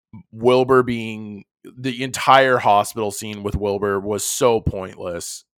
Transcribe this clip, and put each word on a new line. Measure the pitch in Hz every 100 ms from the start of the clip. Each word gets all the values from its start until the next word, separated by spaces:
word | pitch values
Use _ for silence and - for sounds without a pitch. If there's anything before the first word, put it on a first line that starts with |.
| _ 104 -
Wilbur | 110 120 127 127 131
being, | 123 117 110 110 107 101 - _
the | - 127 131 120
entire | 131 - - 135 135 123
hospital | 120 101 104 113 104
scene | - 110 104
with | 101 101
Wilbur | 101 101 101 98
was | 98 101 -
so | - 127 113
pointless. | - 101 95 98 92 85 - - - _